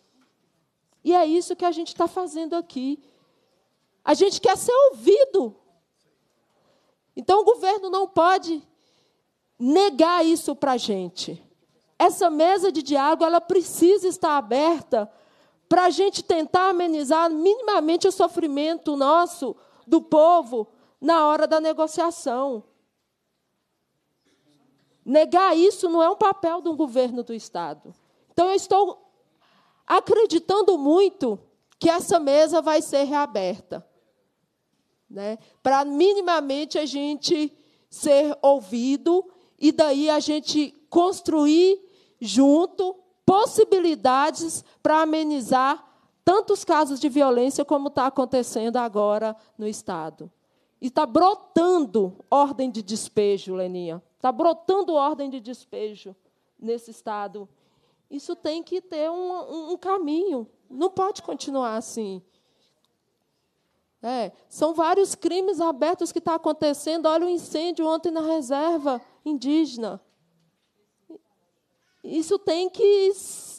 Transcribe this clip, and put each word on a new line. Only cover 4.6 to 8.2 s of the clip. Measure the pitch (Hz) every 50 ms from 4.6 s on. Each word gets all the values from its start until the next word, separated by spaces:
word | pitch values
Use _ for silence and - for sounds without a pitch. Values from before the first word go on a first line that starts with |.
| - - 494 523 571 523
ouvido. | - 214 226 311 392 494 539 539 523 392 262 214 - _ _ _ _ _ _ _ _ _ _ _ _ _ _ _ _ _ _ _ _ _ _ _ _ _ _ _ _ _ _ _ _
Então, | - - - 370 415
o | 403
governo | 392 480 - 370 370 415 415 381 370
não | 359 381 392
pode | 370 - 330